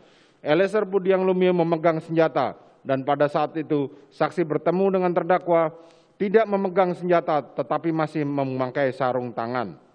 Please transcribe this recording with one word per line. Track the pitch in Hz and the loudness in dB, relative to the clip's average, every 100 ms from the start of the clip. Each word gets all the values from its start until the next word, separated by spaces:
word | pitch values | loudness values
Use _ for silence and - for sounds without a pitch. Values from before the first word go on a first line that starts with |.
| _ _ _ _ | _ _ _ _
Eliezer | 143 160 190 214 196 | 0 2 2 0 0
Pudiang | 196 185 185 | 0 2 2
Lumiu | 190 185 185 | 2 2 2
memegang | 175 165 165 170 160 | 2 0 2 0 0
senjata. | 160 160 160 160 113 - - _ | 0 2 2 2 -2 -4 -18 _
Dan | 131 135 139 | -4 -2 0
pada | 143 143 | 0 2
saat | 160 151 160 | 2 -2 -2
itu | 139 147 135 - - | -2 -2 -2 -10 -20
saksi | - 151 180 | -4 -2 -2
bertemu | 160 151 170 180 196 185 | -2 -2 0 0 0 0
dengan | 180 175 | 0 0
terdakwa, | 170 180 175 170 160 - - _ _ - | 0 0 2 2 0 -4 -20 _ _ -6
tidak | 202 220 214 | 2 2 2
memegang | 196 196 180 180 | 0 0 2 0
senjata, | 170 180 170 170 151 | 0 2 2 2 -2
tetapi | - - 143 151 165 | -2 -8 -4 -2 -2
masih | 160 151 160 143 | -2 -2 -2 -4
memakai | 143 135 131 127 143 135 | -2 -2 -2 -4 0 -2
sarung | 120 127 123 123 | 0 -2 -2 -4
tangan. | 113 117 123 101 73 _ | -6 -6 -4 -6 -10 _